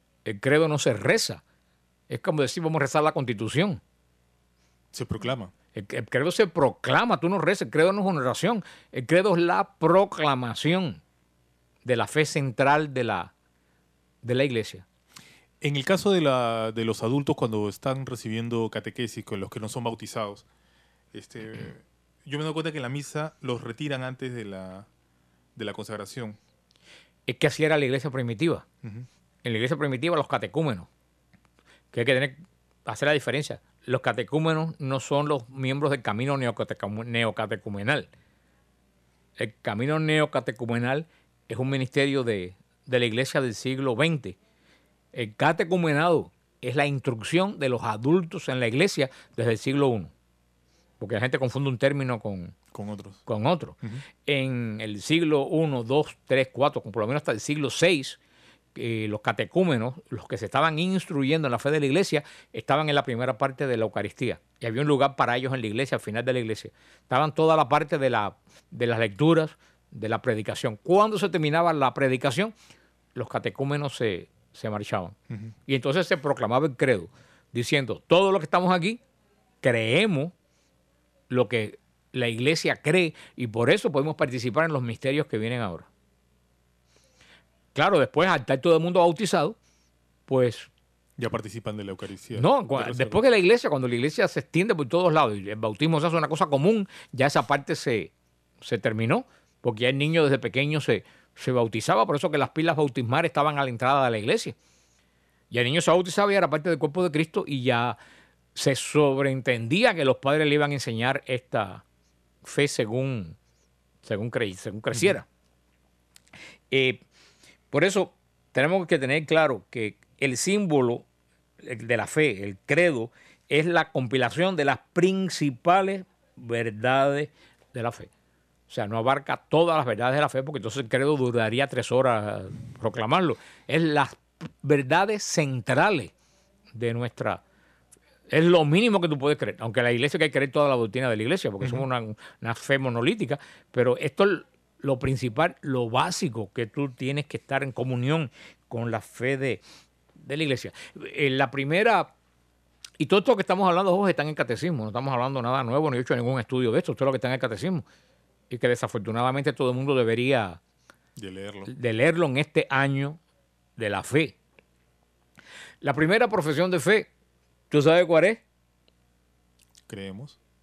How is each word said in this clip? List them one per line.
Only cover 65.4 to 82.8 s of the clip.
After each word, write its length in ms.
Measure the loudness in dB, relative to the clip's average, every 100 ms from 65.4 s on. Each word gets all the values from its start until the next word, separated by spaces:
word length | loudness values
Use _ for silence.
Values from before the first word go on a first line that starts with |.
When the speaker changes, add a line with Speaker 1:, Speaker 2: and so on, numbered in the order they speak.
| -2
Speaker 1:
en 60 | -4
la 40 | -4
iglesia, 280 | -4 -2 -4
al 40 |
final 240 | -4 -4
de 80 | -2
la 60 | -2
iglesia. 300 | -4 -6 -10 -20 _ _
Estaban 300 | _ 0 0
toda 220 | 2 4 4
la 120 | 4
parte 280 | 2 0 0
de 120 | 0
la, 260 | 0 -2 -8 _ -20 _
de 160 | -4 -2
las 120 | 0
lecturas, 580 | -2 2 4 4 0 -8 _ _ _
de 180 | -10 -4
la 120 | -2
predicación. 580 | -2 -2 -4 -4 -6 -6
Cuando 360 | 2 4 4 2
se 100 | -2
terminaba 440 | 0 0 2 2
la 220 | 2 0
predicación, 600 | 2 0 2 0 0 -4 -6 -20 -20 _ _ _
los 140 | -10 -6
catecúmenos 680 | -6 -6 -4 -4 -4 -6 -4
se, 320 | -4 -4 -10 _ _
se 160 | -10 -8
marchaban. 440 | -6 -4 -4 -6 -14 -14
Speaker 2:
Ujú. 220 | -12 -12 -16 -4
Speaker 1:
Y 80 | -2
entonces 300 | 0 0 0
se 100 | -2
proclamaba 480 | 0 -2 0 0 0
el 100 | 0
credo, 320 | 0 0 -2 -18 _ _ _
diciendo, 500 | -6 0 -2 -2 -8 4
Todos 260 | 4 6
los 80 | 2
que 40 |
estamos 280 | 0 0 2
aquí 280 | 2 0 -4 _ _ _ _ _ _
creemos 720 | 0 2 2 2 4 0 -2 -8 _ _ _ _ _ _ _ _ _
lo 200 | 0 2
que 300 | 0 -4 -10 _ _ _
la 160 | -4 -2
iglesia 480 | 0 0 0 0
cree, 380 | -2